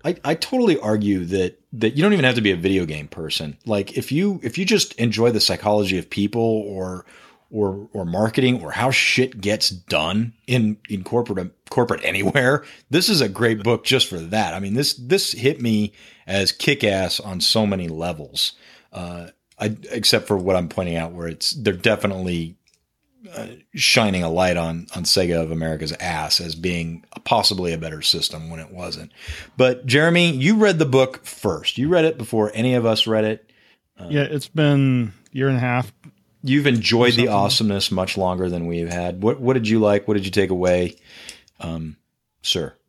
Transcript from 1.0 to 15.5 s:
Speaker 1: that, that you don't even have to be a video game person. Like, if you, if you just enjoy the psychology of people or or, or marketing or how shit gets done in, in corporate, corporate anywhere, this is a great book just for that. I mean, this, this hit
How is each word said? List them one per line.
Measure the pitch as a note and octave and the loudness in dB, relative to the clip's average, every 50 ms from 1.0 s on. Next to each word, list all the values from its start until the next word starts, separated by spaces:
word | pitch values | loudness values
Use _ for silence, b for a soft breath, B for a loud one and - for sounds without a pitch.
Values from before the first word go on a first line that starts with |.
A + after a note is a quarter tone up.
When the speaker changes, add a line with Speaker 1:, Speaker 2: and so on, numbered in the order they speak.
| G#2 G2+ G2+ F#2 F2 | 2 2 0 0 0
Speaker 1:
that, | E2+ F#2+ G2 F#2 F2+ - _ _ _ - | -2 0 0 0 -2 -4 _ _ _ -4
that | A2+ A2 A2 - | -2 -2 0 2
you | C#3+ | 2
don't | E3+ G#3 G#3 | 2 4 4
even | F3+ C3+ | 4 4
have | B2+ B2+ | 2 2
to | A#2+ | 2
be | G#2+ G2 | 2 2
a | F#2 | 2
video | E2+ E2 G2 G2 F#2+ F2 | 2 2 2 2 2 0
game | D#2 D2+ D2+ D2 - | -2 -4 -8 -10 -12
person. | - - D#2+ D#2 - - D#2+ D2+ D2 - _ | -12 -12 -8 -6 -6 -6 -6 -8 -10 -10 _
Like, | A#2 G#2+ G2+ G2 - - | -4 -2 -2 -2 -4 -6
if | C3 A#2 - | -8 -6 -2
you, | C3 D#3+ G3 G#3 G3 E3 | -2 0 0 0 -2 -4
if | - - - | -6 -6 -4
you | E3 G3 | -2 0
just | F#3 A3+ F#3+ - - - | 2 2 2 0 -2 -2
enjoy | - A#2 A#2 G#2+ G#2+ A2+ A#2+ | -2 -2 0 2 2 2 2
the | A2 G#2 | 2 2
psychology | - - F#2 E2 - G#2 G#2 G#2 G#2 F#2 F#2+ F2+ | 2 0 0 0 0 2 2 2 2 0 -2 -4
of | D#2+ - | -4 -4
people | - G2+ G2+ G2+ - A#2 | -2 -2 -2 0 0 0
or | A#2 A#2 A2 G#2+ G2+ G#2 G2 F#2+ F#2 F#2 F#2 F2+ B B B B B B B B B _ - | 2 2 2 0 -2 -6 -6 -8 -6 -8 -8 -10 B B B B B B B B B _ -2
or, | A2 G#2 G2 F#2+ G2+ G#2 - - | -2 0 0 -2 -4 -10 -10 -8
or | G#2 F2+ | -6 -4
marketing | E2+ F2 G2 A2 A2+ - - B2+ B2 B2+ A2+ | -2 0 0 0 2 2 2 2 2 2 0
or | E2+ D2+ | -4 -6
how | - - A#2+ C3+ | -4 -2 0 0
shit | C3+ - - - - A#2+ A#2+ - - G#2+ | 2 2 2 2 2 2 0 0 -4 -4
gets | F#2 G2+ G#2+ - - - | -2 -2 0 0 0 -2
done | F#2+ F2 - - - D2+ D2+ E2 F#2 G#2+ A#2 A#2 - _ _ | -4 -6 -6 -4 -2 -2 0 0 0 0 -2 -2 -6 _ _
in, | - B2+ B2+ A2 G#2+ G#2+ - - - | 0 2 2 2 2 0 -4 -6 -8
in | G#2+ F#2+ F#2 | -8 -8 -4
corporate, | - A#2 A#2+ A#2 - G2+ F#2 F2+ F2 - _ _ - | -2 -2 -2 0 0 -4 -4 -6 -6 -10 _ _ -2
corporate | - C3 A#2+ A2 G2 - - | 0 0 2 2 0 -2 0
anywhere, | D#2+ F#2 G2 G2+ - - C#3+ B2 B2+ C#3+ C#3+ B B B B B B | -2 0 0 0 2 2 4 4 4 2 2 B B B B B B
this | B2 F3 F#3 | 0 2 2
is | A#3 G#3 D#3 | 4 2 2
a | A#2+ G2+ | 2 0
great | F#2+ - A#2 A2+ A2+ G#2+ G2+ | 0 0 2 2 2 2 2
book | A#2 A#2 A2 - | 0 0 2 2
just | - C#3+ B2+ - | 2 2 2 2
for | - F#2+ | -2 -4
that. | E2+ D#2+ E2+ G2+ A2 G2+ E2 D#2+ | -6 -6 -4 -2 -2 -2 -2 -4
I | F#2+ | -6
mean, | G2 G2 G#2 | -4 -2 -2
this, | B2+ D3 - - | 0 0 -2 -4
this | - A#2+ B2 F3 G3 - - | -6 -2 0 0 0 0 -2
hit | - A#2+ A#2 C3+ | -4 0 0 0